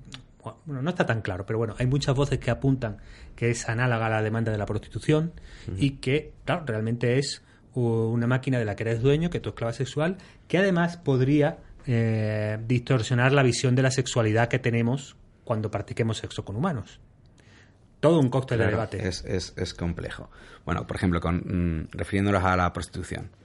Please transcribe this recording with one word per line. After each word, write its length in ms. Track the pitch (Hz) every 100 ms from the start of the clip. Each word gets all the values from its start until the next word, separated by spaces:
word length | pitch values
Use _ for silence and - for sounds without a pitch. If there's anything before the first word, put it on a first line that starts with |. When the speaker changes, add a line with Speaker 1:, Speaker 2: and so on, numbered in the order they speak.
| - - - - 110 - 160
Speaker 1:
bueno, 160 | 139
no 80 | 147
está 160 | 175 -
tan 160 | 110
claro, 240 | 104 92 98
pero 140 | 113
bueno, 160 | 113 -
hay 80 | 127
muchas 300 | 139 143 135
voces 240 | 143 127
que 100 | -
apuntan 480 | 117 139 131 113 101 - - - -
que 160 | 117
es 180 | 120 -
análoga 380 | 117 127 113 113
a 20 |
la 120 | 110
demanda 280 | 107 113 113
de 60 | 107
la 80 | 101
prostitución 680 | 104 - 113 - 156 165 - - - -
Speaker 2:
Ujú. 100 | 92
Speaker 1:
y 120 | 139 139
que, 360 | - 147 - - -
claro, 180 | 170 147
realmente 540 | 110 113 117 123 127
es 240 | 139 - - - - 127
u-, 340 | 117 113 113
una 140 | 117 117
máquina 320 | 127 135 127
de 80 | 107
la 100 | 98
que 60 |
eres 180 | 110 113
dueño, 260 | 131 147 175
que 100 | -
tu 100 | -
esclava 220 | - 117
sexual, 460 | 117 131 143 160 190 - - -
que 100 | 165
además 400 | 196 175 170 -
podría, 640 | - 127 127 147 143 - - - -
eh, 720 | 117 113 110 107 107 107 107 113
distorsionar 640 | 123 123 131 110 123 131
la 100 | 143
visión 320 | 131 120 127 123
de 60 |
la 80 | 131
sexualidad 560 | 127 123 123 107 107 117
que 80 | 127
tenemos 560 | 120 117 117 139 - - - _
cuando 260 | - 110 107
practiquemos 480 | 104 - - 113 107
sexo 260 | - - -
con 100 | 104
humanos. 440 | 185 127 87 - - - - - - - - _ _ _
Todo 200 | 147 165
un 100 | 127
cóctel 280 | 131 127 117
de 40 | 107
Speaker 2:
Claro, 120 | 107
Speaker 1:
debate. 300 | 107 95 95
Speaker 2:
es, 160 | - -
es, 280 | 92 - -
es 160 | 87 -
complejo. 540 | 85 85 - - - - - - -
Bueno, 220 | 87 -
por 80 | -
ejemplo, 220 | 95 85
con, 160 | 85 87
mm, 500 | - 90 85 80 78
refiriéndonos 520 | - - 98 101 98
a 120 | 92 90
la 160 | 90
prostitución. 560 | 90 90 90 87 - - -